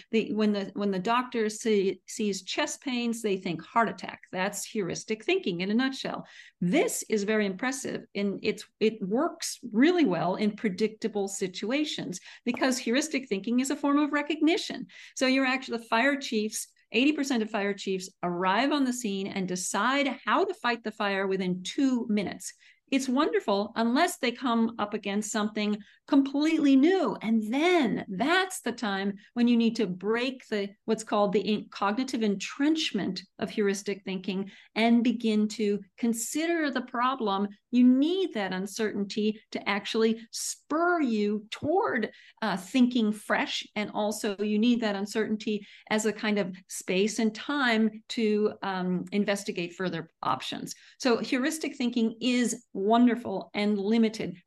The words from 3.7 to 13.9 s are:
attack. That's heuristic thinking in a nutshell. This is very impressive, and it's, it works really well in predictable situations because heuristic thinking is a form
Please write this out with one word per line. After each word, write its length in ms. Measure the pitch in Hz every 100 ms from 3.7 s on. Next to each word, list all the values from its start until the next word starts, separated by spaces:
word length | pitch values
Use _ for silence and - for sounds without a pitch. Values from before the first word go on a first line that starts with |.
| 240 208
attack. 340 | 180 - - -
That's 320 | 180 196 190
heuristic 600 | - 220 170 160 - 220 -
thinking 340 | 381 214 175
in 120 | 190
a 20 |
nutshell. 520 | 220 269 269 - - - - - -
This 420 | 175 277 466 - -
is 160 | 220 202
very 200 | 214 202
impressive, 600 | 185 254 269 - - - 202
and 240 | 202 185
it's, 220 | 214 190 - -
it 140 | 220 220
works 580 | 185 233 330 - - - -
really 320 | 208 302 359 247
well 300 | 160 170 -
in 200 | 208 208
predictable 720 | 220 180 214 220 220 208 196
situations 880 | - 185 185 208 285 302 - 190 185 - - 240
because 320 | 240 277 247
heuristic 500 | 233 254 311 269 -
thinking 320 | 196 208 247
is 120 | 269
a 40 | 285
form 220 | 285